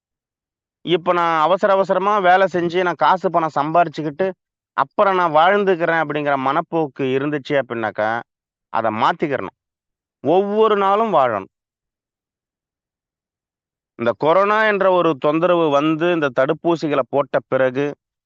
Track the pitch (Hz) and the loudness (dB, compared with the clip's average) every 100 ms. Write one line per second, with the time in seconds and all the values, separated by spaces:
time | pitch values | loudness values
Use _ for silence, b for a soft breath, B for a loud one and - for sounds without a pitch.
0 | _ _ _ _ _ _ _ _ - 170 | _ _ _ _ _ _ _ _ -4 -2
1 | 175 175 170 165 156 190 208 190 190 185 | 0 0 0 2 2 2 2 2 2 0
2 | 196 208 180 185 190 175 170 170 180 165 | 0 0 4 4 4 0 -2 -2 -2 0
3 | 151 180 185 170 160 147 143 160 170 151 | 0 2 0 -2 -2 -2 0 0 0 -2
4 | 156 143 190 180 _ _ _ - 135 - | -8 -4 -6 -6 _ _ _ -6 -4 0
5 | 202 185 175 151 170 202 196 180 170 165 | 0 2 2 4 4 4 2 0 0 -2
6 | 156 147 147 139 131 151 175 165 151 - | -2 -4 -2 -2 0 -2 -2 -4 -4 -4
7 | 135 131 147 147 127 143 127 117 110 98 | -2 -2 -2 -6 -4 -4 -2 -4 -6 -2
8 | 107 113 - _ _ _ _ - 113 107 | -2 -4 -8 _ _ _ _ -4 -4 0
9 | 139 175 156 127 98 - _ _ _ _ | -2 0 -4 -4 -8 -14 _ _ _ _
10 | _ _ 127 175 202 208 220 208 196 202 | _ _ 0 0 0 2 2 2 0 0
11 | 226 170 127 104 95 _ _ _ _ _ | 0 2 2 0 -6 _ _ _ _ _
12 | _ _ _ _ _ _ _ _ _ _ | _ _ _ _ _ _ _ _ _ _
13 | _ _ _ _ _ _ _ _ _ - | _ _ _ _ _ _ _ _ _ -6
14 | 117 110 147 175 202 214 220 202 190 180 | -4 -2 2 2 2 2 0 2 2 2
15 | 165 143 151 156 175 175 160 143 156 160 | 0 0 -2 0 0 0 2 0 0 -2
16 | 170 170 143 123 135 160 165 170 160 143 | -2 0 -2 0 -2 0 -2 -2 -2 -2
17 | 127 139 139 135 - 135 131 127 143 143 | -2 -2 -2 -4 -2 0 0 0 -6 -6
18 | _ _ | _ _